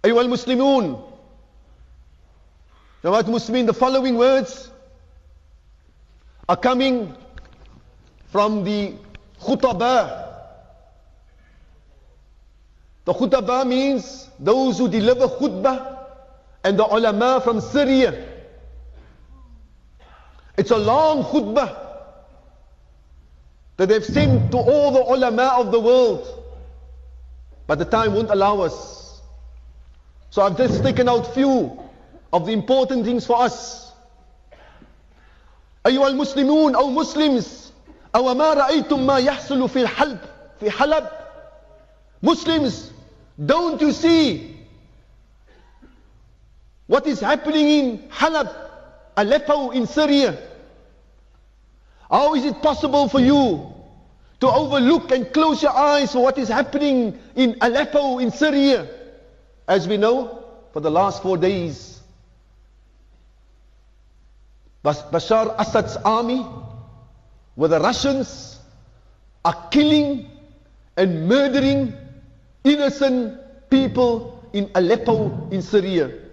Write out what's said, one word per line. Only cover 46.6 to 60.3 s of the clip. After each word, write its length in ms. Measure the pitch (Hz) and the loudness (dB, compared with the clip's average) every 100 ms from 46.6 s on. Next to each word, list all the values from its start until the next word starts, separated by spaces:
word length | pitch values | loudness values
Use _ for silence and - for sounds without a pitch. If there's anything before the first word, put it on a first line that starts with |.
| _ _ - | _ _ 0
what 200 | 262 294 | 0 0
is 140 | 254 | -2
happening 480 | - 294 302 302 294 | 0 -2 0 2 4
in 400 | 302 262 220 - | 4 2 -4 -14
Halab, 420 | - 311 320 277 - - - - - - - | -2 0 0 -4 -8 -18 -20 -20 -20 -6 -2
Aleppo 540 | 208 294 294 294 254 | 2 0 2 -2 0
in 160 | 254 220 | -4 -2
Syria? 500 | 294 302 285 247 143 - - - - _ _ _ _ _ _ _ _ _ _ _ _ - | 0 2 2 2 -2 -16 -20 -20 -20 _ _ _ _ _ _ _ _ _ _ _ _ -2
How 240 | 208 294 | 2 2
is 100 | 311 | 2
it 160 | 277 214 | -2 0
possible 460 | - 156 294 285 277 | -2 0 0 2 2
for 120 | 269 | 4
you 520 | 247 285 254 156 - - - - - _ _ _ | 6 4 2 0 -8 -20 -20 -20 -20 _ _ _
to 80 | 254 | 2
overlook 600 | 247 294 277 247 330 - | 2 2 2 2 2 2
and 200 | 262 233 | -2 0
close 300 | 302 320 285 | 0 2 2
your 100 | 285 | 0
eyes 400 | 254 294 294 269 | 2 2 2 0
for 100 | 254 | 2
what 160 | 254 262 | 0 0
is 100 | 233 | -2
happening 720 | 233 277 285 294 262 226 - - - | -2 -2 -2 0 0 -2 -6 -10 0
in 200 | 254 226 | 0 2
Aleppo 580 | 233 247 302 294 277 247 | 0 0 0 0 0 -2
in 120 | 240 | -4
Syria? 560 | - 311 277 277 233 143 - - - - _ _ _ - | 0 0 4 2 2 -2 -16 -20 -20 -20 _ _ _ 0
As 180 | 190 170 | 0 0
we 120 | 208 | 0
know, 460 | 214 262 233 | 2 0 -4